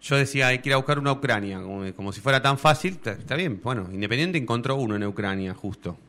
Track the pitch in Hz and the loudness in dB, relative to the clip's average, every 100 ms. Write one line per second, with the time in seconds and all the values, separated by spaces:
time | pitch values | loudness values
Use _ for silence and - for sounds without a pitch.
0 | - 139 139 139 127 127 143 135 131 143 | 0 2 2 4 4 2 2 2 2 0
1 | 139 135 131 110 101 95 95 98 95 92 | 0 0 2 0 0 -6 -6 -6 -6 -6
2 | 98 98 135 135 135 139 156 147 180 185 | -6 -4 2 4 4 4 4 4 2 -4
3 | 113 98 113 139 180 101 117 123 90 95 | -6 -6 -4 -2 -2 -4 -4 -4 -4 -4
4 | 101 120 175 175 117 117 120 135 120 104 | -2 0 0 0 0 0 0 0 0 0
5 | 101 98 101 95 95 92 101 92 87 82 | -2 -2 -2 -2 -4 -6 -8 -8 -10 -10